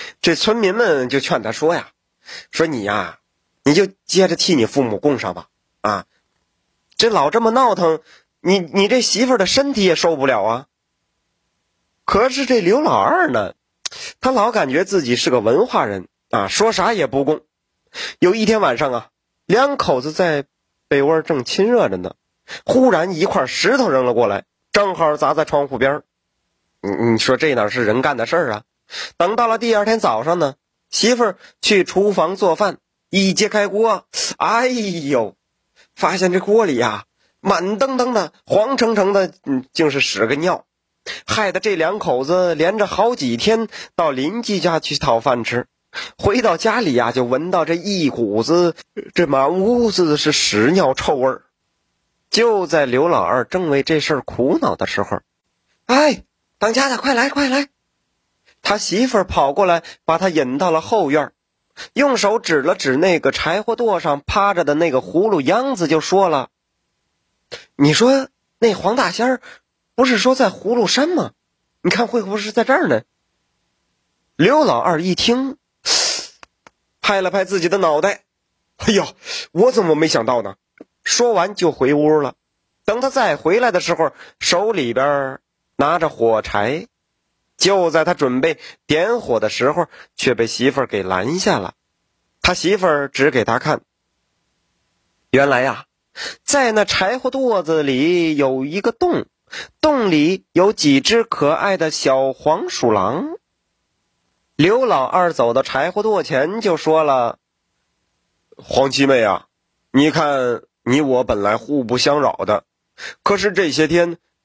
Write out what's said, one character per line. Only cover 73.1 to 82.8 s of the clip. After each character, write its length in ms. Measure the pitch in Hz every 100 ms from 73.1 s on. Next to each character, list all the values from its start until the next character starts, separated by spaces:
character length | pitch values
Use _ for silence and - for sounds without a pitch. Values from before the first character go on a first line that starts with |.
| _ _ _ _ _ _ _ _ _ _ _ _ -
刘 280 | 180 311
老 160 | 240 120
二 200 | 180 160
一 140 | 185
听， 420 | 175 - 247 269 - _ _ - - - - - - - _ - _ _ _
拍 220 | - 196
了 80 | 185
拍 140 | 190
自 160 | 185 190
己 80 | 165
的 100 | 196
脑 220 | 170 151
袋 240 | 190 - _ _ _ _ _ -
，“哎 160 | -
呀， 140 | 196 156 - - - -
我 200 | 165 247
怎 140 | 240 175
么 80 |
没 140 | 151 160
想 180 | 147 113
到 160 | 120
呢？” 140 | 101 - _ - - _
说 280 | - - 240
完 220 | 196 185
就 180 | 202 170
回 220 | - 135
屋 260 | 147 151 156
了。 140 | 131 - _ _ _ _